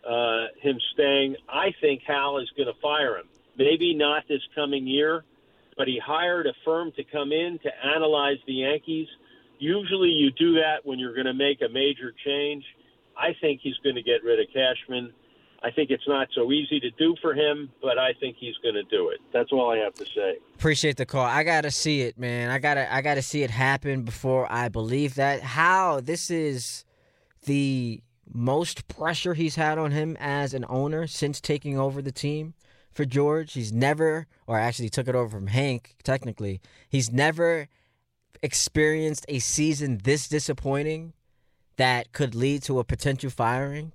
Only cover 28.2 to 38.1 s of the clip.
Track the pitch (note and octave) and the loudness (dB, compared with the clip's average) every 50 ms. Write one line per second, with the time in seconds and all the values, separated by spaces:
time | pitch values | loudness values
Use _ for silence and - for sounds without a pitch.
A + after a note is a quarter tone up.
28.2 | _ - B2+ A#2+ A#2+ B2+ C3+ D3 E3+ E3 - - - _ - - D#3 - - - | _ -10 -6 -2 0 2 2 2 0 -2 -6 -10 -12 _ -10 -4 -2 -2 -2 -2
29.2 | - F#3 F3 D3+ E3 D#3+ D#3 D#3+ D#3+ D3+ D#3 D#3+ D#3+ D3+ C#3+ D3+ D3+ D#3+ D#3+ - | -2 -2 -2 0 0 -2 0 0 0 0 2 0 0 0 0 0 -2 -4 -6 -6
30.2 | - C#3+ C#3 C#3+ C#3+ C3+ B2 C3 A#2+ - B2+ B2+ C#3 D3 D#3 D#3 D#3+ B2+ - - | -6 -4 -2 -2 -2 -2 -4 -6 -6 -4 -2 -2 -2 0 -2 -4 -4 -6 -4 -4
31.2 | - C#3+ D3 - - - D3+ D3 - D3 C#3 C3+ C3+ C#3 C3+ C#3+ C3+ C#3 C3 - | -4 -2 -4 -4 -2 -2 -2 -2 -2 -4 -2 0 0 -2 -2 -4 -8 -8 -8 -4
32.2 | - C#3+ D3 D3+ D#3 D#3+ D#3+ _ _ _ _ _ _ _ - - D3 C3 A#2+ C#3 | -4 -4 -4 -4 -8 -10 -14 _ _ _ _ _ _ _ -6 -4 -4 0 2 2
33.2 | C#3+ D3 D3+ D#3+ D#3+ D3 - C3+ A#2 G#2+ G#2+ A#2 B2 C#3 D3+ D3+ D#3+ D#3+ D#3 D#3+ | 4 4 2 0 -2 -4 -6 -6 -6 -2 0 2 2 2 4 4 2 2 2 0
34.2 | D#3+ _ _ _ _ - A2+ A2 A2 A#2+ A#2 - A#2+ A2 - - B2 A#2+ B2+ B2 | -4 _ _ _ _ -2 0 0 0 0 -2 -2 -6 -4 -2 -2 -2 0 0 0
35.2 | B2 A2+ G#2+ G#2 G2 F#2+ G2+ C3 C#3 C#3 B2+ A#2+ _ - _ _ _ - C3 C3+ | 0 0 -4 -6 -4 -2 0 0 0 0 -2 -4 _ -14 _ _ _ -2 -2 -2
36.2 | - B2 G#2 - G#2+ G2+ F#2+ F#2 _ - _ - - _ - C3+ B2 A2+ A#2 B2+ | -2 -8 -8 -6 -6 -6 -6 -8 _ -16 _ -20 -12 _ 0 0 0 2 2 2
37.2 | C#3+ D#3 D#3+ D#3+ E3+ E3+ E3+ D#3+ D3 C#3 _ _ _ _ _ _ _ _ | 2 2 4 4 2 2 2 0 -2 -8 _ _ _ _ _ _ _ _